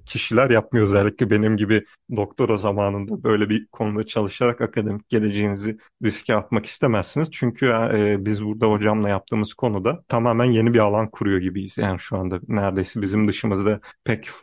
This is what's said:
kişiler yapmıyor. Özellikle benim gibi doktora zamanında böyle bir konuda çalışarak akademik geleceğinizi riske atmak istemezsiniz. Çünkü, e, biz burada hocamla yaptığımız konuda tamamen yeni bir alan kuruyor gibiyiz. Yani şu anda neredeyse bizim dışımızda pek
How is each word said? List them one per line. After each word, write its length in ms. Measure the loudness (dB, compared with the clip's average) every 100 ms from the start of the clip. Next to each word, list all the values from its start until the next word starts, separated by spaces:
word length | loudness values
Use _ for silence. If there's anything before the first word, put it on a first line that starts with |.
| -8
kişiler 440 | -8 0 2 4
yapmıyor. 360 | 4 2 2 4
Özellikle 440 | 4 2 0 2
benim 280 | 2 2 0
gibi 260 | 2 0 0 _ -8 -4
doktora 420 | -4 -2 0 0
zamanında 640 | 0 0 0 -2 -6 -4
böyle 260 | 0 0 2
bir 160 | -2 -4
konuda 400 | -6 -4 -4 -4
çalışarak 560 | -4 -4 0 0 0
akademik 480 | -4 -2 -4 -6 -2
geleceğinizi 680 | 0 0 0 -2 -2 -6 -8 _ _
riske 320 | -4 -2 0 0
atmak 300 | 0 -4 -4
istemezsiniz. 640 | -2 0 0 -2 -4 -4
Çünkü, 340 | -2 -4 0 0
e, 600 | 2 2 2 2 0 0
biz 200 | -2 -4
burada 220 | 0 2
hocamla 420 | 4 2 2 0
yaptığımız 440 | -2 -2 -4 -4
konuda 500 | -2 -2 0 -2 -4 -2
tamamen 380 | 0 2 2 2
yeni 280 | 4 4
bir 60 | 4
alan 300 | 4 2 -2
kuruyor 320 | -4 -2 0
gibiyiz. 360 | -2 -6 -8 -4
Yani 220 | -4 -4
şu 180 | -6 -4
anda 220 | -4 -6 -4
neredeyse 540 | -2 0 -2 -4 -4
bizim 260 | -2 0 0
dışımızda 520 | 0 -2 0 0 -2 -6 -10
pek 260 | -6 -6 -6 -16